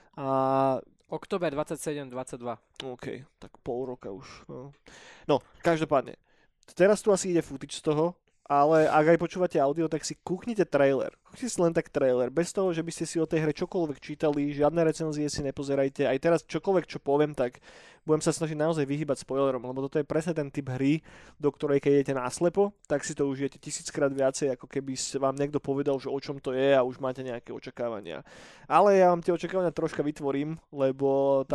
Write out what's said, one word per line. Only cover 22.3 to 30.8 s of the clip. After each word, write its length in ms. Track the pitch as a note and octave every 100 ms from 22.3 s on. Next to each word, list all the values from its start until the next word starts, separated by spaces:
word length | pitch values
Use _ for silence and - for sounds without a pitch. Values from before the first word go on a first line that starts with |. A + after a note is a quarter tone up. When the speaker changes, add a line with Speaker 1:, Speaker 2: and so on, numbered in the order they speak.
| - F3 G3 G3+ -
Speaker 1:
tak 180 | - C#3+
si 120 | -
to 80 | D3+
užijete 300 | C#3+ C3+ C#3 -
tisíckrát 540 | D3 - - - C#3
viacej, 400 | C#3 C3+ - C#3+
ako 140 | B2 -
keby 280 | C#3 C3+
s-, 200 | C3 -
vám 240 | C3+ C3+ C3+
niekto 200 | C#3+ D3
povedal, 360 | - C#3 C#3+ C#3
že 120 | B2+
o 100 | C#3
čom 160 | - C#3
to 140 | C#3
je 240 | C3 C3+
a 80 | C3+
už 160 | B2+ B2
máte 240 | C3 C3
nejaké 280 | C3 A#2+ -
očakávania. 760 | A2+ - - A#2+ A2 F2+ D2+ - - - -
Ale 340 | - D3+ G3+ G3
ja 160 | F3+
vám 80 | F3
tie 80 | E3+
očakávania 400 | E3+ E3+ F#3 F3+
troška 320 | D3+ D#3 -
vytvorím, 560 | D3 D#3 C#3+ C#3 D3 D#3+ _
lebo 380 | C#3+